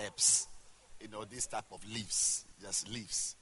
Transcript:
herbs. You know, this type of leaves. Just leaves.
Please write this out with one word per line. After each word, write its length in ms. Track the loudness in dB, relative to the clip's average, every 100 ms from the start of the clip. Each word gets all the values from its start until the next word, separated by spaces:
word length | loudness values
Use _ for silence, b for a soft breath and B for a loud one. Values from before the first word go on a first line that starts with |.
herbs. 440 | -4 6 6 6 4 -8 -12 -20 -14 -12
You 80 | -8
know, 160 | -8 -6
this 200 | -4 -2
type 200 | -2 -6
of 120 | -10 -6
leaves. 540 | -4 0 2 4 2 -4 -12
Just 280 | -4 -2 -2
leaves. 460 | -6 -2 -2 -2 -6